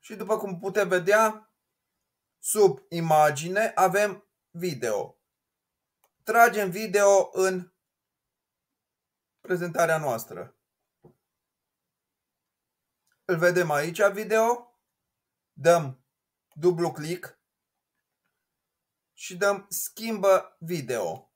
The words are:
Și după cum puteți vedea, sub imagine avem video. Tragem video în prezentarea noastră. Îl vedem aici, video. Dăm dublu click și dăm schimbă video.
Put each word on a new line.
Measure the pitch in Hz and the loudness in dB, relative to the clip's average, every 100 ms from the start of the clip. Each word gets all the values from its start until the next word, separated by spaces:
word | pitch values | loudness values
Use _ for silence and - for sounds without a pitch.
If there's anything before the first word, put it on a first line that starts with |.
| - | -18
Și | |
după | 214 196 214 | -14 -4 -4
cum | 202 175 | -4 -8
puteți | 196 202 190 | -6 -4 0
vedea, | 185 170 214 220 214 _ _ _ _ _ _ _ _ _ _ | 0 2 4 2 -2 _ _ _ _ _ _ _ _ _ _
sub | - 214 196 135 _ | -6 4 4 4 _
imagine | 170 165 156 151 143 165 190 220 | -6 2 4 4 2 -4 -2 -2
avem | - 185 190 208 190 _ _ _ | 2 2 2 0 -4 _ _ _
video. | 170 180 131 117 101 - _ _ _ _ _ _ _ _ _ _ _ | -8 -6 -4 -4 -4 -6 _ _ _ _ _ _ _ _ _ _ _
Tragem | - 226 233 208 196 | 0 6 6 4 -4
video | 180 220 196 202 196 185 | -4 -2 2 6 4 2
în | 185 190 185 180 _ _ _ _ _ _ _ _ _ _ _ _ _ _ _ _ _ | 0 -2 -2 -10 _ _ _ _ _ _ _ _ _ _ _ _ _ _ _ _ _
prezentarea | - 180 175 175 165 160 | -6 -4 -4 -2 0 0
noastră. | 147 113 - 87 - _ _ _ _ _ - _ _ _ _ _ _ _ _ _ _ _ _ _ _ _ _ _ _ _ _ _ | -2 -6 -8 -16 -18 _ _ _ _ _ -20 _ _ _ _ _ _ _ _ _ _ _ _ _ _ _ _ _ _ _ _ _
Îl | - 170 | -4 2
vedem | 175 175 170 | 2 2 0
aici, | 147 160 170 202 | 0 -2 0 0
video. | 196 220 220 226 240 - _ _ _ _ _ _ _ _ | 0 -2 0 0 -2 -6 _ _ _ _ _ _ _ _
Dăm | - 151 170 147 131 _ _ _ _ _ | -2 2 2 0 -12 _ _ _ _ _
dublu | - 175 165 170 | -2 -2 0 -4
click | - 151 180 - _ _ _ _ _ _ _ _ _ _ _ _ _ _ _ _ _ _ | -6 -10 -10 -12 _ _ _ _ _ _ _ _ _ _ _ _ _ _ _ _ _ _
și | _ - 180 | _ -16 -2
dăm | 202 196 - | -2 -2 -6
schimbă | - - - 226 214 196 190 - _ | -10 -10 -10 -8 -2 2 2 0 _
video. | 165 175 135 120 87 80 _ | -8 -8 -6 -6 -4 -8 _